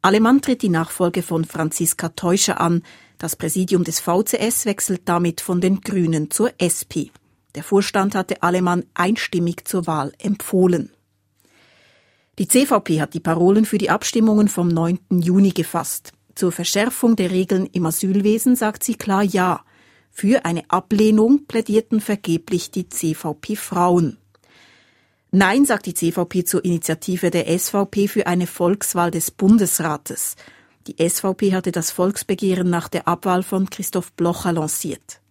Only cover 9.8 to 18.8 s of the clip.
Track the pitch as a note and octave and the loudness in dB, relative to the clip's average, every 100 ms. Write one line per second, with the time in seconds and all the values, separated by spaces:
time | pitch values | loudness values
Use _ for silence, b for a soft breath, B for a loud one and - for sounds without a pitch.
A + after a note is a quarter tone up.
9.8 | E3+ D#3 C#3 - G3 G3+ - F#3+ F#3 F3 | -2 -4 -4 -6 -4 -4 0 2 4 2
10.8 | - _ _ _ _ _ b b b b | -2 _ _ _ _ _ b b b b
11.8 | b b b b b - F#3+ B3 C#4 A#3 | b b b b b -8 2 2 4 0
12.8 | - D#3 D3 E3 - E3 F3 G3+ G#3+ G#3 | 2 -2 -2 -4 -4 2 4 4 2 0
13.8 | G3 F#3+ - A#3 A3 G#3+ G#3 - F3 E3 | 0 -2 -2 2 2 4 2 2 0 2
14.8 | E3 F3+ _ F3+ E3+ F#3 G3 F3+ D#3+ E3+ | 0 -2 _ 0 2 4 4 2 -4 -4
15.8 | E3 - - _ _ - F#3 - E3+ G3 | -6 -8 -12 _ _ -4 -2 -2 -4 0
16.8 | A#3 - A#3+ A3+ F#3 F#3 F#3 F#3+ F#3 F3+ | -2 0 2 2 2 0 0 0 0 -2
17.8 | E3 E3 F#3+ G3 G3+ A3 B3+ B3 G#3+ G#3+ | -2 0 0 2 2 2 4 2 2 -4